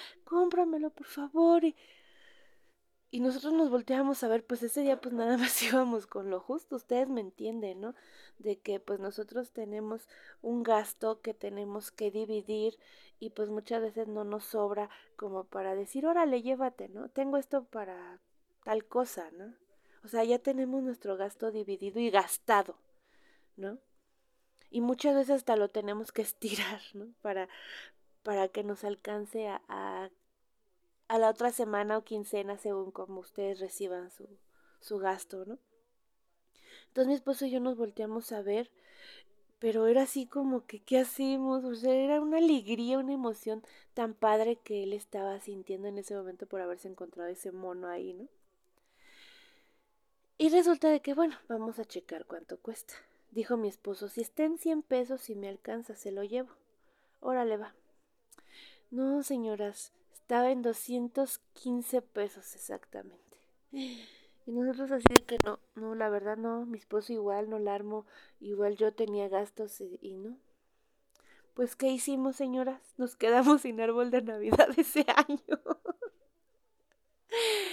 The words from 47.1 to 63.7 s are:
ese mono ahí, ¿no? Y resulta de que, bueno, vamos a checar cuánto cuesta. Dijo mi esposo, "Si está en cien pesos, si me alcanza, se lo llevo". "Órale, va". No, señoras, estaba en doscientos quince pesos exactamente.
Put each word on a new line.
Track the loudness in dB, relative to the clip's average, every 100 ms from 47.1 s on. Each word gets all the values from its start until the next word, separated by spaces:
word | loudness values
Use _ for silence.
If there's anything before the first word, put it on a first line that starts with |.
| -10 -8
ese | -8 -10
mono | -8 -8 -8 -8
ahí, | -8 -8
¿no? | -10 -14 -18 _ _ _ _ _ _ -20 -20 -20 -20 -20 _ _ _ _ _ _ _ _ _
Y | 6
resulta | 6 6 6 4
de | 4
que, | 2
bueno, | 2 0 0 -6
vamos | -4 -4 -6
a |
checar | -10 -10 -10 -12 -12
cuánto | -14 -12 -12
cuesta. | -12 -12 -14 -20 -20 _ _
Dijo | -4 0 0
mi | -2
esposo, | -4 -8 -8 -8
"Si | -6
está | -6 0
en | 0 2
cien | 0 0
pesos, | 0 0 0 -4
si | -6
me | -10 -8
alcanza, | -10 -10 -10 -10 -12
se | -8
lo | -6
llevo". | -4 -4 -6 -12 _ _ _ _ _ _
"Órale, | -2 0 0 -2
va". | -6 -16 _ _ _ _ _ -20 -20 -20 -20 -20 _
No, | -2 0 0
señoras, | 0 -2 -2 -2 -4 -6 -16 _ _
estaba | -20 0 4 4
en | 4
doscientos | 0 -2 -2 -2 -2 0 0 -2 -12
quince | -10 -4 -4 0 -2
pesos | -2 -4 -4 -6 -18
exactamente. | -16 -12 -12 -12 -16 -16 -20 _ -20 _ _ _